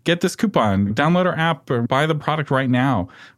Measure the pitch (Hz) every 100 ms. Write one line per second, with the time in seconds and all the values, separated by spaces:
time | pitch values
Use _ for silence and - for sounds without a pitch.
0 | - 175 180 - 220 170 107 98 101 113
1 | 151 180 185 156 165 160 - 123 117 131
2 | 156 156 - 156 143 131 131 123 135 113
3 | 90 - -